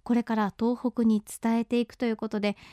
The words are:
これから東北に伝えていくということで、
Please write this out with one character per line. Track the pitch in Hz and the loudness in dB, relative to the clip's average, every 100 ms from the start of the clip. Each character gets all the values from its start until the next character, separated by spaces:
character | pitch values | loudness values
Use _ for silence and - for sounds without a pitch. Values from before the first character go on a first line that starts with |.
こ | - | 0
れ | 240 | 0
か | 233 220 | 2 0
ら | 202 - | 0 0
東 | 226 247 247 | -2 0 -2
北 | - 226 | 0 2
に | 214 - | 2 0
伝 | - 226 233 | -4 0 0
え | 226 | 0
て | 240 | -2
い | 233 | -2
く | - | -2
と | 233 | -4
い | |
う | 220 | -2
こ | - | -4
と | 214 | -2
で、 | 208 202 - | -2 -4 -10